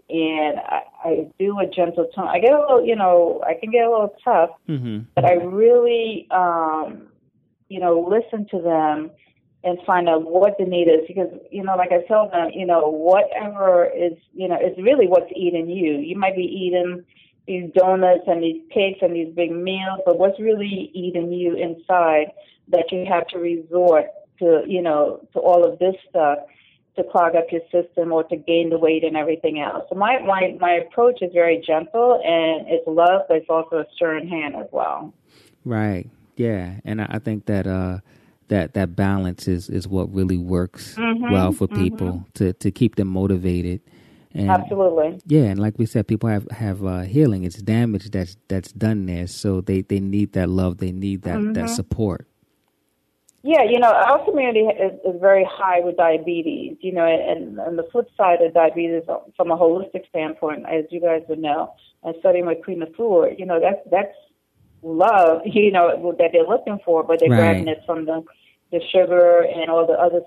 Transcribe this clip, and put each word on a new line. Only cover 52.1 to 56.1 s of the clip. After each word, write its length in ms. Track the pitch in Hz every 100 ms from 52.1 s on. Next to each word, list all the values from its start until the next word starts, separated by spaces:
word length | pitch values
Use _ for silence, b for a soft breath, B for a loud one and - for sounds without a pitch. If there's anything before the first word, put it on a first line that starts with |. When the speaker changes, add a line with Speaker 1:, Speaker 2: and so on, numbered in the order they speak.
| 80 - _ _ _ _ _ _ _ _ _ _ _
Speaker 1:
Yeah, 200 | 269 320
you 160 | 220 240
know, 120 | 233
our 320 | 185 196 294 -
community 340 | 302 254 220
is, 320 | 220 - 190 185
is 160 | 190 175
very 300 | 196 196 185
high 300 | - 190 180
with 160 | 175 175
diabetes, 800 | 165